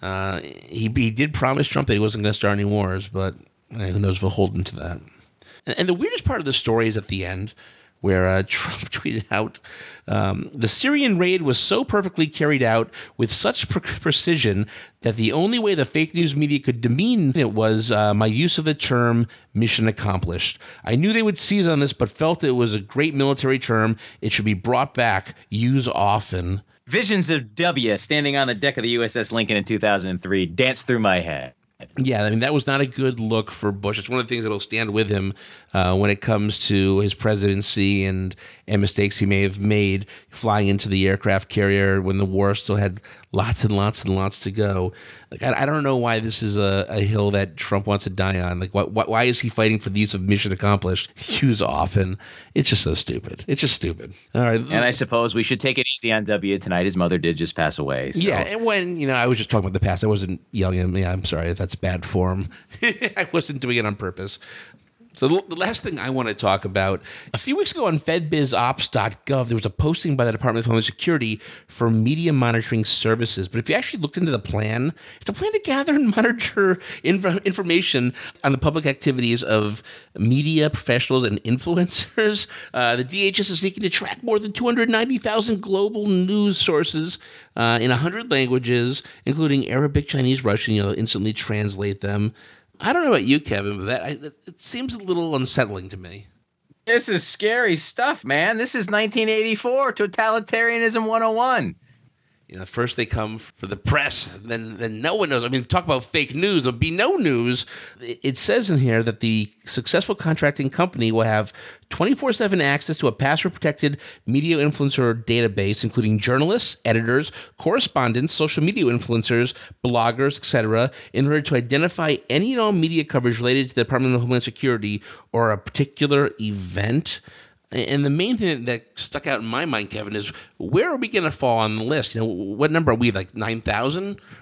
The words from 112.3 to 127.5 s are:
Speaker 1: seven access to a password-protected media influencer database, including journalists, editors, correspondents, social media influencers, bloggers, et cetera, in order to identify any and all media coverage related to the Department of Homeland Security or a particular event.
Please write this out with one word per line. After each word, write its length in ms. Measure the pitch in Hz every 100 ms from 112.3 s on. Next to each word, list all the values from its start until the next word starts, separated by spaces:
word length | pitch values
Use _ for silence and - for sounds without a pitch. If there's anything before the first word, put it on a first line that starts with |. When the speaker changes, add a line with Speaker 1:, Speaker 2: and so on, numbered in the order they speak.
Speaker 1:
seven 280 | 214 208 190
access 380 | 139 143 - 160
to 80 | 147
a 40 |
password-protected 880 | - 139 160 185 - 156 143 147 147 - - -
media 300 | 131 160 160
influencer 680 | 147 147 139 127 120 117 113
database, 580 | 117 113 98 98 107
including 360 | 113 127 107 107
journalists, 580 | 113 131 156 233 - - 117
editors, 460 | 113 113 131 151 - - -
correspondents, 720 | 160 240 - 147 120 117 151
social 320 | - 156 -
media 220 | 160 214 139
influencers, 680 | 120 - 117 - 120 123 - - -
bloggers, 540 | 123 120 117 120 139 139
et 80 | -
cetera, 460 | 135 110 110 127 - -
in 120 | - 139
order 160 | 151
to 140 | 143 131
identify 600 | 117 139 175 175 160 143 -
any 240 | 139 214
and 80 | 254
all 100 | 214
media 320 | 190 160 165
coverage 360 | 151 135 120 113
related 300 | 123 135 123
to 60 | -
the 80 |
Department 300 | 113 131 131
of 80 | 123
Homeland 220 | 120 123
Security 580 | 117 - 135 117 104 104 - - -
or 180 | 117 117
a 80 | 101
particular 720 | - - 139 - 147 143 143 -
event. 800 | 107 101 90 95 104 139 - - - - -